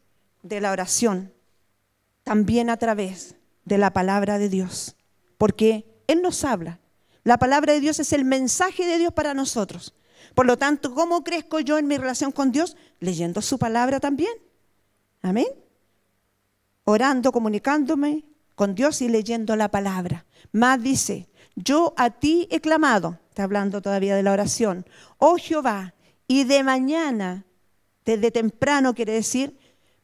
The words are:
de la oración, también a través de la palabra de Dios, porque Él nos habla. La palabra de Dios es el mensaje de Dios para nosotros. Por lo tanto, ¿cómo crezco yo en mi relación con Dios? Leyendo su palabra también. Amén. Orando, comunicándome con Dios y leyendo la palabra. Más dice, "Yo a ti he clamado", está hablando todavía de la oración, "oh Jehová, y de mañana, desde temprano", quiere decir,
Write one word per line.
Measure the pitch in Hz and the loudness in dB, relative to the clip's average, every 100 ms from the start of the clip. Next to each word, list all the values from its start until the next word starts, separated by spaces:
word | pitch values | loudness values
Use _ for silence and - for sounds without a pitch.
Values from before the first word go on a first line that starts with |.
| _ _ _ _ | _ _ _ _
de | 175 208 | -12 -6
la | 202 | -4
oración, | 190 180 - 233 185 190 _ _ _ _ _ _ _ _ _ | -4 -4 -2 0 -2 -6 _ _ _ _ _ _ _ _ _
también | - 214 208 233 233 | -2 0 2 2 0
a | 233 | 0
través | 226 208 190 185 - - _ _ - | -2 -2 -4 -10 -18 -20 _ _ -2
de | 202 | 2
la | 202 | 2
palabra | 190 185 202 202 208 | 2 0 0 0 0
de | 208 | 0
Dios, | 190 185 - - - _ _ _ _ | -2 -4 -8 -12 -16 _ _ _ _
porque | 214 - 220 220 - _ - | 0 4 2 2 -4 _ 0
Él | 330 | 2
nos | 359 - 285 | 0 -2 -2
habla. | 208 160 170 _ _ _ _ 214 | -2 -4 -12 _ _ _ _ 2
La | 240 | 4
palabra | 254 285 302 | 4 2 4
de | 294 | 2
Dios | 285 311 | 2 -2
es | 302 | 0
el | 294 | 0
mensaje | 262 262 254 - 370 - 349 | 2 0 0 0 -2 0 -2
de | 339 | 0
Dios | 339 | 0
para | 339 294 | -2 -4
nosotros. | 269 269 233 196 175 - - _ _ - | -2 -4 -4 -6 -8 -18 -20 _ _ -4
Por | - 247 | 2 2
lo | 240 | 2
tanto, | 277 294 285 254 | 2 0 -2 -2
¿cómo | 339 349 285 | 0 0 -2
crezco | 339 302 320 | -4 -4 -4
yo | 262 302 | 0 0
en | 285 | 0
mi | 285 | -2
relación | 262 254 277 | -2 -4 -4
con | 269 269 | 0 0
Dios? | 247 359 - _ _ | 2 -2 -6 _ _
Leyendo | 175 170 170 175 | -6 -4 -4 -4
su | - 262 | -4 -2
palabra | 240 226 247 269 | 0 0 0 0
también. | 285 277 370 466 - _ _ _ _ _ _ _ | -2 -2 -4 -6 -16 _ _ _ _ _ _ _
Amén. | 185 208 370 554 _ _ _ _ _ _ _ _ _ _ _ _ - | -4 -2 -2 -6 _ _ _ _ _ _ _ _ _ _ _ _ 0
Orando, | 214 262 262 247 | 2 2 2 0
comunicándome | 240 220 208 262 302 262 277 294 302 - _ _ - | 0 -2 -2 0 0 0 0 0 -2 -8 _ _ -4
con | 202 190 | -2 0
Dios | 277 302 | -2 0
y | 240 | 0
leyendo | 226 202 233 220 220 | 0 -2 -4 -2 -2
la | 208 | 0
palabra. | 202 196 185 180 170 - _ - | -2 -4 -4 -6 -8 -12 _ -6
Más | 214 247 262 | 2 2 2
dice, | 233 269 - 190 180 _ _ - | 0 -2 -2 -8 -12 _ _ -8
"Yo | 185 294 339 - | 0 2 2 2
a | 240 | -2
ti | - 294 339 339 | 0 0 0 0
he | - | -2
clamado", | 311 311 302 214 170 170 _ | 0 2 4 2 0 -6 _
está | - | -8
hablando | 196 202 196 202 | -4 -2 -2 -4
todavía | 196 196 196 196 | -4 -2 0 2
de | |
la | 196 | 2
oración, | 196 202 - 226 180 - - - _ | 2 0 0 -2 -2 -8 -20 -20 _
"oh | 285 349 | 4 4
Jehová, | - 311 262 202 185 - _ _ - | 0 -2 -2 -4 -8 -16 _ _ 0
y | 262 247 | 2 4
de | 277 | 4
mañana, | 269 262 262 320 311 226 185 185 - _ _ _ _ _ - | 4 2 0 0 -2 -2 -4 -8 -14 _ _ _ _ _ -2
desde | 220 226 | 0 0
temprano", | 226 220 - 277 285 262 240 | 0 -2 -2 0 2 2 0
quiere | 220 | -2
decir, | 220 214 254 277 - _ _ _ _ | -2 -2 -2 -4 -8 _ _ _ _